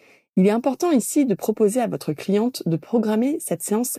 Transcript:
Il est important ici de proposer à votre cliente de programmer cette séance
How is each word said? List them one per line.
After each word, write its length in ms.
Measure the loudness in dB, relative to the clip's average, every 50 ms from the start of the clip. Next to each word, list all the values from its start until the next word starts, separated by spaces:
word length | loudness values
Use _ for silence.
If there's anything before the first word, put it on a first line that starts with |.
| _ _ _ _ _ _ 0
Il 100 | 2 4
est 40 | 4
important 420 | 4 2 0 -2 -2 0 0 2 2
ici 340 | 2 0 0 0 2 2
de 80 | 2 0
proposer 460 | -2 -2 -2 0 2 2 2 2 0
à 80 | -2 -2
votre 240 | -4 -4 -4 -6 -6
cliente 500 | -6 -2 -2 0 0 0 0 -2 -4 -2
de 100 | -2 -2
programmer 640 | -2 -2 0 0 0 2 2 0 0 0 0 -2 -4
cette 220 | -4 -6 -6 -6 -4
séance 360 | -2 -2 -2 -2 -4 -6